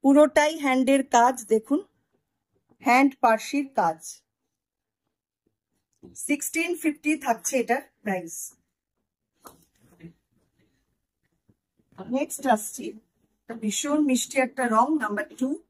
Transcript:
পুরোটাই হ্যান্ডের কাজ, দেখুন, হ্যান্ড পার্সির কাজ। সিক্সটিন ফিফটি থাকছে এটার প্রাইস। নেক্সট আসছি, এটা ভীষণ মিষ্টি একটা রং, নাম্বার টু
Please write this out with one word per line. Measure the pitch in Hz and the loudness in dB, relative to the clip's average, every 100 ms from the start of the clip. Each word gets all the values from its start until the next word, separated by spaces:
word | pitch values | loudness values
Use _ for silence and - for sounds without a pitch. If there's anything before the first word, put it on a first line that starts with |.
পুরোটাই | 269 277 302 302 302 320 | 6 6 6 4 2 0
হ্যান্ডের | 285 262 254 277 269 240 | 0 0 2 2 4 4
কাজ, | 240 247 214 | 4 2 -2
দেখুন, | 220 214 294 415 _ _ _ _ _ _ _ _ _ - | -2 0 -4 -4 _ _ _ _ _ _ _ _ _ 2
হ্যান্ড | 247 277 - | 4 4 2
পার্সির | 233 220 - 285 277 - | 2 2 -2 -6 -4 -2
কাজ। | 175 160 - - _ _ _ _ _ _ _ _ _ _ _ _ _ _ _ _ _ _ - | -2 -4 -14 -20 _ _ _ _ _ _ _ _ _ _ _ _ _ _ _ _ _ _ -20
সিক্সটিন | - - 285 - 320 349 349 | -16 -4 -4 -4 -6 -6 -4
ফিফটি | 320 294 302 302 - | -6 -4 -4 -4 -2
থাকছে | 226 - 269 | -4 -2 -4
এটার | 226 254 - _ | -2 -4 -4 _
প্রাইস। | 214 185 165 - - _ _ _ _ _ _ _ _ _ - _ _ _ _ _ 165 _ _ _ _ _ _ _ _ _ _ _ _ _ _ _ _ _ _ - 190 254 | -6 -6 -6 -14 -16 _ _ _ _ _ _ _ _ _ -20 _ _ _ _ _ -20 _ _ _ _ _ _ _ _ _ _ _ _ _ _ _ _ _ _ -20 -6 -4
নেক্সট | 294 - 269 | -4 -4 0
আসছি, | 214 - - - 214 _ _ _ _ | 0 -2 -12 -14 -14 _ _ _ _
এটা | _ | _
ভীষণ | 226 220 202 285 294 294 | -8 -6 -4 -2 0 2
মিষ্টি | 254 - 269 254 | 0 0 -2 -2
একটা | - - 220 | -2 0 2
রং, | 262 311 | 2 0
নাম্বার | 220 208 208 - | -2 -6 -8 -6
টু | 262 339 | -6 -6